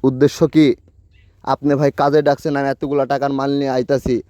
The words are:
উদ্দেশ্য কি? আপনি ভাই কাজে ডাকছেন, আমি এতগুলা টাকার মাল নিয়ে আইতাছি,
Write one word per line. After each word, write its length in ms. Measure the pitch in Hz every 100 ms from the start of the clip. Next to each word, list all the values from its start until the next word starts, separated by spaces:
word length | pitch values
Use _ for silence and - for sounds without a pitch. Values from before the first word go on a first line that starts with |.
উদ্দেশ্য 440 | 135 131 143 - 156
কি? 280 | 156 147 117 _ _ _ _ _ _
আপনি 320 | - 135 143 139
ভাই 160 | 147
কাজে 300 | - 143 151
ডাকছেন, 340 | 147 143 160 143
আমি 140 | 139
এতগুলা 360 | 135 143 143 131
টাকার 280 | 139 139
মাল 180 | 139 139
নিয়ে 180 | 139 139
আইতাছি, 520 | 127 127 139 - 120